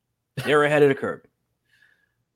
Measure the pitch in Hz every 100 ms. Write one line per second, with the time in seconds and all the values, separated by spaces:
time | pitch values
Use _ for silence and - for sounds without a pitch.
0 | _ _ _ - 127 147 147 151 143 135
1 | 104 73 _ _ _ _ _ _ _ _
2 | _ _ _